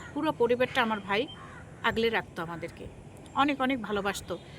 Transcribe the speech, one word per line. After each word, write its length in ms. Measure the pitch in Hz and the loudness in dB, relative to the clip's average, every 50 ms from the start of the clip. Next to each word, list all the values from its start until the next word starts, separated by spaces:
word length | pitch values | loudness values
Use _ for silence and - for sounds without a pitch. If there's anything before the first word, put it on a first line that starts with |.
| - - - | -12 -8 -4
পুরো 180 | 294 294 311 285 | 0 0 0 4
পরিবারটা 500 | - 240 233 247 240 254 240 - 269 247 | 4 4 4 6 4 4 2 4 2 4
আমার 180 | 220 220 208 | 4 2 -2
ভাই 260 | 190 190 202 208 269 320 - - - - - - - - - - - | 0 0 2 2 2 0 -4 -12 -14 -14 -14 -14 -14 -16 -16 0 0
আগলে 280 | 233 220 226 226 226 | 2 2 4 2 4
রাখতো 320 | 220 196 175 - - - 170 | 4 2 0 -2 -6 -6 -6
আমাদেরকে, 440 | 160 170 160 170 165 - - - - - - - - - - - - - | -6 -6 -6 -8 -8 -10 -10 -14 -14 -14 -16 -16 -16 -16 -16 -16 -4 2
অনেক 260 | 247 277 294 285 262 | 4 4 4 4 2
অনেক 220 | 262 254 277 254 214 | 2 2 2 0 0
ভালোবাসতো, 560 | - 214 202 190 202 190 - - - 180 170 - - - | 0 0 0 2 0 0 -2 -4 -6 -6 -6 -6 -14 -16